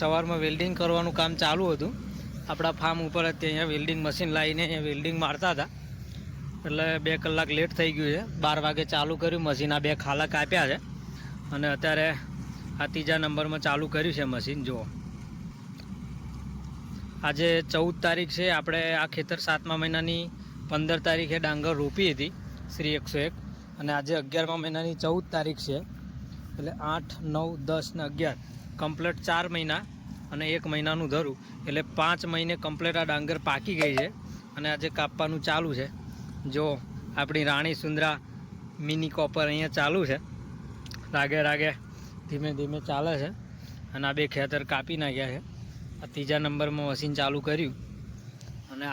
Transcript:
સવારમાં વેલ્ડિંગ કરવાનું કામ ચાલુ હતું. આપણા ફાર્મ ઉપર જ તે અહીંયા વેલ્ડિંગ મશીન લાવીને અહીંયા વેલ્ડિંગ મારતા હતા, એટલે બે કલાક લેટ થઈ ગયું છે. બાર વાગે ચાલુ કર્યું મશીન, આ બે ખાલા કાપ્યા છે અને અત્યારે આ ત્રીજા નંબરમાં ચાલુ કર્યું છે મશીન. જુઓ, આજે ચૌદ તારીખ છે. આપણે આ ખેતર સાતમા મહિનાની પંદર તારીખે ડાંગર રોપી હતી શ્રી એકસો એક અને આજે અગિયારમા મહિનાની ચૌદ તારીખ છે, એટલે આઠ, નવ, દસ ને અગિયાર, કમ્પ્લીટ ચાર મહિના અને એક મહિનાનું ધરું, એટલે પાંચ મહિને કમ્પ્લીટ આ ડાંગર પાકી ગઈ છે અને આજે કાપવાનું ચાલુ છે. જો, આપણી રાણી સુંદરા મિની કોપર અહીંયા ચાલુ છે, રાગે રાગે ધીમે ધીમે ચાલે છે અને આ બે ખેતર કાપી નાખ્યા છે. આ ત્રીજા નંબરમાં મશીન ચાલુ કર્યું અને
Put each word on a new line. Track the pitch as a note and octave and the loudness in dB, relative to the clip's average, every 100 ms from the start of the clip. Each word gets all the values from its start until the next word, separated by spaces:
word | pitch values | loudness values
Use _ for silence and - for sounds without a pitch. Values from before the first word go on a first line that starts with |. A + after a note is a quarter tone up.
સવારમાં | D#3 D#3+ E3+ E3+ D#3 | 4 4 4 2 2
વેલ્ડિંગ | D#3 F3+ F3+ | 2 0 2
કરવાનું | E3+ E3+ E3+ E3+ | 4 4 4 2
કામ | D#3+ E3 | 2 4
ચાલુ | D#3 E3 F#3 | 4 4 4
હતું. | D3 E3 B3+ - - - - - | 2 0 -2 -6 -8 -8 -8 -6
આપણા | D#3 E3 D#3 | 0 2 2
ફાર્મ | D#3+ E3 D#3+ | 2 2 0
ઉપર | E3+ E3 | 2 2
જ | D#3 | 2
તે | D#3+ | 0
અહીંયા | D#3 E3 | 2 2
વેલ્ડિંગ | D3+ D#3 D#3+ D3+ | 2 0 0 0
મશીન | C#3 E3+ D#3 | 0 2 2
લાવીને | D#3 D#3+ | 2 2
અહીંયા | E3 D#3+ D3+ | 0 0 0
વેલ્ડિંગ | C#3+ D#3 E3 D#3 | 0 0 2 2
મારતા | D3 F#3 D3 | 2 2 2
હતા, | D3 - - - - - - - - - D#3+ | -2 -4 -12 -10 -10 -10 -10 -8 -8 -6 -4
એટલે | D3+ D#3+ D#3+ D3+ | 0 2 2 2
બે | D#3+ | 2
કલાક | D#3+ D#3 D#3+ D3+ | 2 2 4 4
લેટ | E3+ - | 2 4
થઈ | E3 D3+ | 2 4
ગયું | D3 D#3 | 2 0
છે. | A3+ - | -2 2
બાર | D3+ D3+ D3+ | 4 4 2
વાગે | D3+ D3 | 0 2
ચાલુ | D#3 D3 D#3+ | 2 2 2
કર્યું | E3 E3 D#3+ | 2 2 2
મશીન, | C3+ D3 | 2 4
આ | D3 D3 | 4 4
બે | D3+ | 2
ખાલા | C#3 C#3 D#3 | 2 2 2
કાપ્યા | D#3 D3+ F3+ C#3 | 2 4 4 4
છે | C#3+ - - - - - - - | 2 -2 -10 -10 -10 -10 -10 -6
અને | C#3+ D3 C#3 | 0 2 2
અત્યારે | D#3+ D#3 D#3+ C#3 - - - - - - | 4 4 4 2 -4 -8 -8 -8 -6 -4
આ | D3 | -2
ત્રીજા | D#3+ D3+ D#3+ | 0 2 4
નંબરમાં | D#3 D3+ D3+ D#3 D#3 | 4 0 0 0 2
ચાલુ | C#3+ D3+ | 2 2
કર્યું | D3+ E3 D3 | 2 2 2
છે | C3+ | 0
મશીન. | B2 A#2+ C#3+ B2+ | 0 -2 -2 -2
જુઓ, | B2 G#2+ - - - - - - - - - - - - - - - - - - - - - - - D3 | -2 -4 -8 -10 -10 -10 -10 -10 -10 -12 -12 -10 -10 -8 -8 -8 -8 -8 -8 -8 -10 -8 -8 -8 -4 0
આજે | D3 E3+ E3 D#3 | 4 4 4 2
ચૌદ | D#3+ E3+ E3+ | 2 2 2
તારીખ | F3+ E3 E3+ D#3+ | 2 2 0 0
છે. | F3+ D#3+ | 2 2
આપણે | D#3+ E3 E3 D#3+ | 2 2 2 2
આ | D#3 | 2
ખેતર | - D3 E3+ - | 0 -2 -2 0
સાતમા | D#3 E3 D#3+ | 0 2 0
મહિનાની | D#3+ D#3+ E3 E3+ E3+ - - - - | 2 2 0 0 -2 -8 -12 -10 -2
પંદર | D3+ D#3 E3 E3+ | 0 2 4 4
તારીખે | D#3+ D#3 E3 | 4 4 0
ડાંગર | D#3 D3 D#3 D3 | 0 0 2 2
રોપી | C#3+ G3 F#3 | 2 4 2
હતી | C3+ D3+ - - - - | 4 -2 -4 -10 -10 -10
શ્રી | - D3+ D3+ | -2 0 0
એકસો | - D3 D#3 | 0 0 0
એક | - - - - - | -2 -10 -12 -14 -6
અને | D3 | -2
આજે | D3 C#3 D#3+ | 0 2 0
અગિયારમા | C3+ D#3+ D#3+ E3 | 2 0 2 0
મહિનાની | D#3+ D#3+ E3 D#3+ | -2 -2 -2 0
ચૌદ | D#3+ F3 E3+ | 2 2 2
તારીખ | E3 D#3 D3+ - | -2 0 -2 -2
છે, | C#3 - - - - - - - - | -4 -4 -10 -10 -10 -10 -12 -10 -6
એટલે | D3 - D3+ | -6 -4 -2
આઠ, | D#3+ - - D3+ | -2 -4 -6 -2
નવ, | D3+ E3 E3 C3+ | 0 0 -2 -2
દસ | D#3+ D3 E3 | 0 -2 -4
ને | D3 | -6
અગિયાર, | D3 D#3+ B2 - - - - | 0 0 -2 -8 -14 -12 -4
કમ્પ્લીટ | D#3 D#3 E3+ E3 - | -4 0 -2 0 2
ચાર | E3+ F3 E3+ | 2 2 -2
મહિના | D#3 D#3+ G#3+ - - - - | 0 -2 -2 -12 -12 -12 -8
અને | C#3+ D#3 D#3+ | -4 0 0
એક | D#3+ | 2
મહિનાનું | D3+ D#3 D#3+ D#3 | 0 2 2 2
ધરું, | D3 D3+ C3 - - - | 2 0 -4 -10 -10 -2
એટલે | D3 D3 - | -2 0 2
પાંચ | D#3+ F3 E3+ | 4 4 0
મહિને | E3 E3 E3+ D#3 | 0 0 0 -2
કમ્પ્લીટ | D3 E3+ E3 | 0 0 2
આ | D#3+ | 2
ડાંગર | D3 D3+ D#3 D3+ | 2 0 0 2
પાકી | C3+ A2 D#3+ | 0 0 2
ગઈ | D3+ C3 | 4 4
છે | D#3+ - - - - - | 0 -4 -12 -12 -10 -4
અને | D3+ | -2
આજે | D3 D#3 D3+ | 0 -2 0
કાપવાનું | D3 - D#3 D#3+ D3+ | -2 0 0 0 2
ચાલુ | D#3 E3 B2+ | 2 2 -2
છે. | C#3 - - - - - C#3 | -4 -6 -12 -10 -10 -6 -2
જો, | C#3 D3+ C#3 - - - - | 0 2 0 -4 -10 -6 -2
આપણી | C#3+ D3+ D3 | 2 4 4
રાણી | C#3+ D#3 D#3 | 4 2 0
સુંદરા | D#3 D3+ D#3 C#3+ - - - - - - D3 | 0 2 4 2 -6 -14 -12 -14 -14 -6 -2
મિની | D#3 D#3+ - | 0 0 0
કોપર | D3 D#3+ D3+ | 0 2 2
અહીંયા | D3+ D#3 - | 2 0 2
ચાલુ | D3 F#3 C#3+ | 4 4 2
છે, | C3+ - - - - - - - - - | 0 -2 -12 -10 -12 -12 -12 -12 -12 -2
રાગે | D3 C#3 D3+ D3 | 0 2 4 4
રાગે | D3 D3+ C3+ - - - - - | 4 2 0 -8 -14 -14 -12 -6
ધીમે | C#3+ D3+ C#3 | -4 -2 -2
ધીમે | C#3+ D3+ C#3+ | -2 -4 -2
ચાલે | C#3+ D#3+ D3+ | 0 2 0
છે | D3+ G#3+ - - - - - | -2 -6 -12 -14 -12 -12 -8
અને | C3+ C#3 | -2 0
આ | C#3+ | 2
બે | D3 C#3+ | 0 2
ખેતર | C#3 D3 C3+ | 0 0 0
કાપી | C#3 C3+ D#3+ | -2 0 -2
નાખ્યા | C#3+ C3 C3+ | 0 0 -2
છે. | C3 - - - - - - | -4 -8 -12 -12 -12 -12 -12
આ | - | -10
ત્રીજા | C#3+ C#3 D3+ | -6 2 2
નંબરમાં | D3+ D3 D3 D3 C#3+ | 2 2 0 0 -2
મશીન | C3+ D3 C#3+ | -2 -2 2
ચાલુ | C#3 C#3+ C#3+ | 2 2 0
કર્યું | D#3 D3 - - - - - - - - - - | 0 0 -4 -10 -12 -12 -14 -14 -16 -14 -14 -12
અને | C3+ C#3+ | -6 0